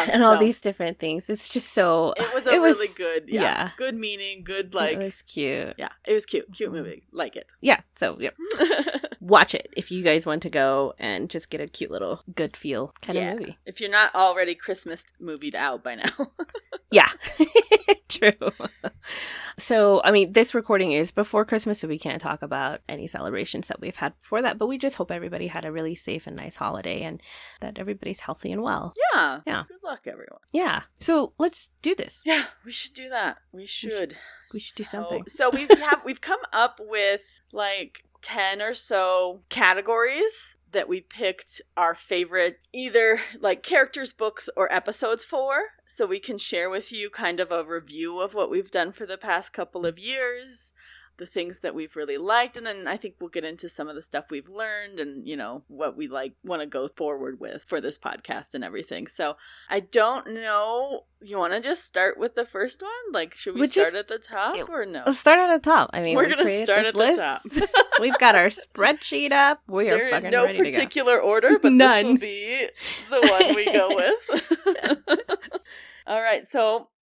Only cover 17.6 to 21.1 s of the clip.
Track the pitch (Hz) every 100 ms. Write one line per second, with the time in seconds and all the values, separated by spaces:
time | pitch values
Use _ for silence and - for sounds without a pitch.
17.6 | - 440 - 403 - - 208 - - -
18.6 | - - - - - - - - - -
19.6 | - 220 202 196 - 208 185 214 240 233
20.6 | 214 196 185 147 170